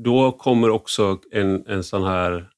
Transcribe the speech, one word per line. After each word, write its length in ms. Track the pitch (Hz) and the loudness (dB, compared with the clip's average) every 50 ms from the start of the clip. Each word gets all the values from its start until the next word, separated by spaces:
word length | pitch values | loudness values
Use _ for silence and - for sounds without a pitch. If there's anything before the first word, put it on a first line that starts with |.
| 113 | 0
då 280 | 120 120 131 131 131 | 2 4 4 4 2
kommer 380 | 123 - - 131 120 117 117 113 | 0 -2 0 2 2 4 4 2
också 480 | 110 110 - - - - 107 98 95 92 - _ | 2 0 -2 -4 -2 0 0 0 -2 -4 -8 _
en, 340 | - 107 98 98 95 95 - | -4 -2 0 0 0 -2 -4
en 180 | - 101 95 87 | -6 -6 -6 -6
sån 200 | - - 98 95 | -4 -4 -2 -2
här, 280 | 95 92 92 90 90 87 87 90 - _ | -2 -2 -2 -2 -2 -4 -6 -8 -14 _